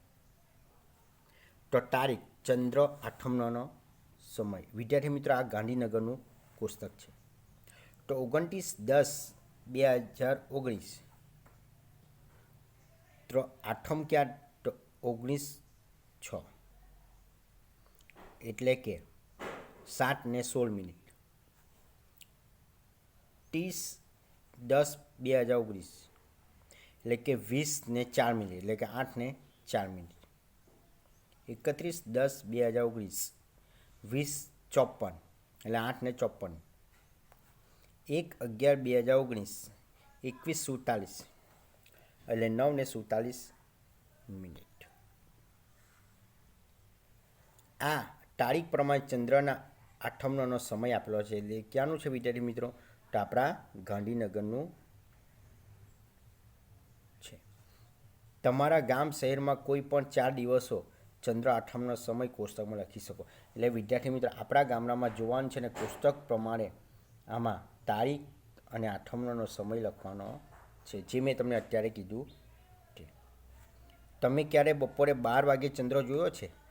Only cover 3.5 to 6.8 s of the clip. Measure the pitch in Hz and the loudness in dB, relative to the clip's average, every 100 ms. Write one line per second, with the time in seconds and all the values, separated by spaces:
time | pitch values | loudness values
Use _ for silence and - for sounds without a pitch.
3.5 | 120 127 - - - - - - - 104 | -4 -8 -14 -20 -20 -20 -20 -14 -6 -6
4.5 | 95 - 107 117 143 147 143 143 127 123 | -6 -8 -10 0 2 2 0 2 2 0
5.5 | 104 110 123 117 113 113 131 - - - | -2 -2 0 0 0 -2 -6 -10 -20 -20
6.5 | - 107 - | -8 -8 -8